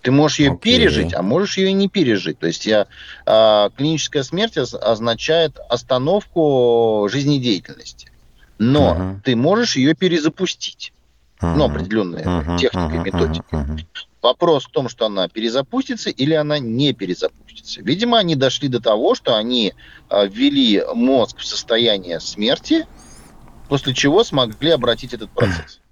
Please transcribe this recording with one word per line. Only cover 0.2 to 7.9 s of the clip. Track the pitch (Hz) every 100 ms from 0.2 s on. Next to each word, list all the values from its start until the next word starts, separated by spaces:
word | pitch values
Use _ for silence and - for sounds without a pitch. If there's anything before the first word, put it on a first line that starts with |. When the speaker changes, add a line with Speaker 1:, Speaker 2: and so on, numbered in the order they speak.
| 151 -
Speaker 1:
ее | 143
Speaker 2:
Окей. | 135 220 247
Speaker 1:
пережить, | 220 73 82
а | -
можешь | 92 143 196 -
ее | 190
и |
не | 196 196
пережить. | 202 139 104 85 76
То | 85
есть | 82 101
я, | 107 98 - - -
а, | - 110 110 107 104
клиническая | - 143 160 - 147
смерть | 131 170 226 -
оз-, | 127
означает | 117 107 110 117 113 - 165 160 - -
остановку | 117 - 127 139 202 - - 151 135 120 117 113 107 101
жизнедеятельности. | 123 139 143 123 92 - - -